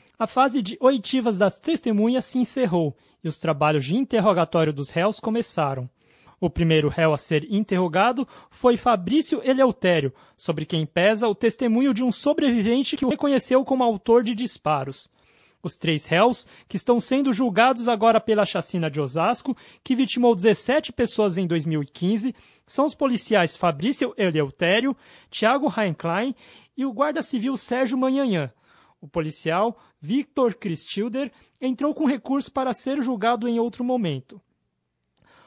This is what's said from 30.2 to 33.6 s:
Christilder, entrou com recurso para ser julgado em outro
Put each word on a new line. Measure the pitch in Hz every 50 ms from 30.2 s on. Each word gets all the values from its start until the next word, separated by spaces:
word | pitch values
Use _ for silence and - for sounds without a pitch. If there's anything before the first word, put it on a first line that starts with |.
| - _ - 285 254 233 -
Christilder, | - - 190 160 - - - - 202 220 240 214 269 285 233 _ _ _ _ _ -
entrou | 254 262 254 - 277 302 302
com | - 311
recurso | 254 285 226 - - 269 285 - -
para | - 277 262 254 214
ser | - - 262 277 294
julgado | 233 262 247 190 226 233 247 214 233 240
em | 233
outro | 233